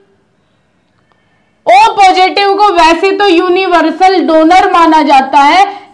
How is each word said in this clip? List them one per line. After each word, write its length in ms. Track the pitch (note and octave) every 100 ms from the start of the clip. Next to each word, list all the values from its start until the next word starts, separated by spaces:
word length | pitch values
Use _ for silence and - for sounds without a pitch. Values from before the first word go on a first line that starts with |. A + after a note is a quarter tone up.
| _ _ _ _ _ _ _ _ _ _ _ _ _ _ _ _ -
ओ 260 | F#4 A4+
positive 600 | G4+ F#4+ F#4 F#4 F4 G4+ G4
को 160 | G#4
वैसे 380 | E4+ E4 E4+ G4
तो 120 | G4 G4+
universal 920 | E4+ F#4 F4+ F#4+ F4 D#4+ D#4+ F#4+ F#4
donor 500 | C#4 D#4+ D#4+ F#4 F#4+
माना 300 | F4+ E4 D#4+
जाता 360 | D4 C4+ C4+ C#4+
है, 280 | C#4+ F4 G4+ - -